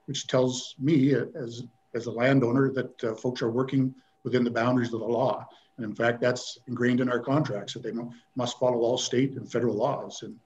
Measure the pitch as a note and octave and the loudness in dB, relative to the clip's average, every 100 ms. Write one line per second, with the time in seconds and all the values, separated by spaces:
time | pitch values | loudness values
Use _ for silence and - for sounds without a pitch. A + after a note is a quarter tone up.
0 | - C3+ - C3 B2+ B2+ - - C3+ D#3 | -10 -10 0 2 2 0 -8 -4 2 4
1 | C3+ B2 - E3 A#2 A#2 - _ _ A#2+ | 6 4 0 -6 -10 -10 -14 _ _ -8
2 | A#2 A2 B2+ C#3 A#2 C3 C3+ B2+ B2 - | -6 2 4 6 4 4 2 0 -4 -4
3 | A#2 A2 B2+ B2 A#2+ A#2 C3 C3+ C3 - | -6 -4 -4 -2 -2 0 0 0 0 -4
4 | _ _ A#2+ B2 A#2+ A2+ A#2+ B2+ A#2 A2+ | _ _ 0 2 2 2 2 2 0 -2
5 | G#2+ A#2 B2+ - B2 - _ - A2 G#2 | -2 0 0 0 -8 -20 _ -10 -8 0
6 | A#2 A#2 B2 A#2+ - - - A#2 B2 B2 | 0 2 0 0 -6 -12 -8 0 2 2
7 | B2+ A#2+ B2 C#3+ A#2 G2+ G2 - A2 A2+ | 2 0 2 0 0 -4 -8 -10 -8 -8
8 | A#2+ - _ - A#2+ - B2+ A#2+ A#2 B2+ | -8 -14 _ -6 -4 0 0 2 2 2
9 | - B2 C3+ - - A#2+ A#2 G#2 C#3+ C3+ | 0 0 0 -2 -4 0 0 2 0 -2
10 | G2+ - A2 - | -6 -12 -14 -16